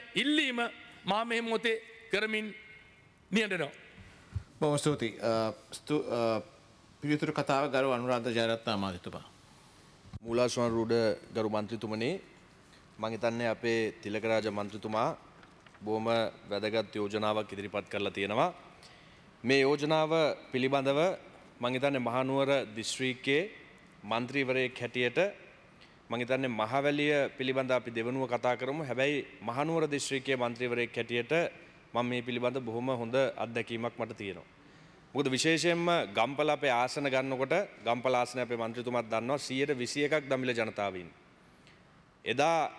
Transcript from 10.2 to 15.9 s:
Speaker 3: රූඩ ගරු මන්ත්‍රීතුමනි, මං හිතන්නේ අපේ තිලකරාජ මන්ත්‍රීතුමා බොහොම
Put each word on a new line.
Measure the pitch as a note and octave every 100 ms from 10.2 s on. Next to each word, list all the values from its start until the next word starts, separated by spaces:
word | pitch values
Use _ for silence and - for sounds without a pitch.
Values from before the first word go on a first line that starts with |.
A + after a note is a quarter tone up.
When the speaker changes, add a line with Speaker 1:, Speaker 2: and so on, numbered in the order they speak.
| A2+ A#2+ B2 B2 A#2+
Speaker 3:
රූඩ | A#2 A2+ A#2 A2 - -
ගරු | A#2 G#2+
මන්ත්‍රීතුමනි, | G#2+ G#2 A2+ A2 A2 A#2+ F#3+ - - - - - - - -
මං | A2
හිතන්නේ | A2 A#2 A#2 A#2
අපේ | G#2+ A#2+ A2+ A2
තිලකරාජ | - G#2 G#2+ A2+ A2 G#2+
මන්ත්‍රීතුමා | G#2 G2+ G#2 G#2+ A2 C#3+ - - - - - - -
බොහොම | G#2+